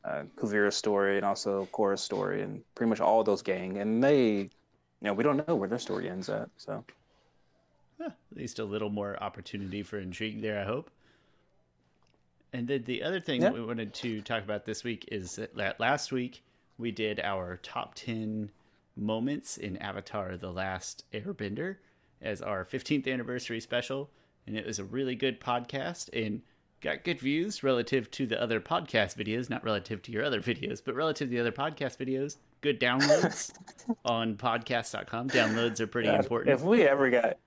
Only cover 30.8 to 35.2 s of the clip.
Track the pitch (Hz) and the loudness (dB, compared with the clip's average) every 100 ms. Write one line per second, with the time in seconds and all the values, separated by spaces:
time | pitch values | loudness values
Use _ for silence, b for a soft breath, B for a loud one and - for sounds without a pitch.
30.8 | - 123 160 151 135 120 120 117 147 147 | -4 0 0 0 0 2 0 0 -4 -2
31.8 | 135 - 131 131 143 - _ _ 147 143 | -6 -4 -2 0 -2 -6 _ _ 0 4
32.8 | 123 131 147 151 165 - - - - - | 4 6 8 8 6 0 -8 -10 -20 -14
33.8 | - 226 - 117 113 104 123 117 113 120 | -6 -2 2 2 2 0 2 2 2 0
34.8 | 110 104 101 117 | 0 -6 -4 -4